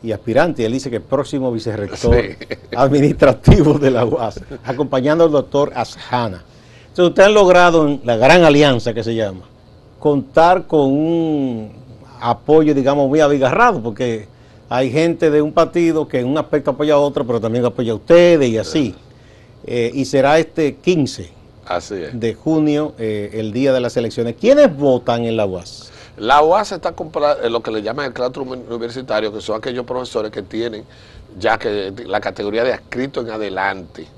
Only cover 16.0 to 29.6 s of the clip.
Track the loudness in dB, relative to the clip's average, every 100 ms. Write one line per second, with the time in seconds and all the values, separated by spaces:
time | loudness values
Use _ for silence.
16 | -2 -4 -2 -4 -2 -4 -2 -2 2 2
17 | 2 -2 -4 -4 -2 -2 -2 -2 -4 -4
18 | 4 6 8 6 2 0 -2 -2 -4 -6
19 | -20 -20 -20 -20 _ -20 -8 -4 -4 -4
20 | -2 2 4 2 0 -2 -4 -2 -2 0
21 | -2 -6 -16 -20 -20 -20 -8 -8 -8 -10
22 | -10 -6 -6 -4 -2 0 0 -2 -4 -6
23 | -6 -6 -8 -8 -6 -2 0 0 0 -4
24 | -4 -4 -6 -2 2 4 4 2 0 0
25 | 0 -2 -2 -2 -2 -6 -14 -20 -20 -20
26 | -20 -10 2 4 4 0 -2 -6 -8 -8
27 | -10 -2 -2 -2 -2 -4 -4 -6 -6 -8
28 | -8 -6 -8 -6 -12 -12 -12 -10 -10 -12
29 | -4 -4 -4 -8 -8 -8